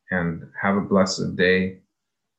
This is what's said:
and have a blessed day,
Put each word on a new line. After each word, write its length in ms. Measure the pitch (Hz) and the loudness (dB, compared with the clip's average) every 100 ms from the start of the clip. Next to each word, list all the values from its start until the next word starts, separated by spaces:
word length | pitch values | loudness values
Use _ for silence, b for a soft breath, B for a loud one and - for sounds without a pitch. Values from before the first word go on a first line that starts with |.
| - | -6
and 320 | 92 85 80 - - | -2 -2 -6 -12 -4
have 140 | 98 101 | 0 0
a 60 | |
blessed 540 | - 98 92 - 92 92 | 2 2 2 0 -4 0
day, 460 | 90 92 92 - _ _ _ _ _ | 2 2 0 -6 _ _ _ _ _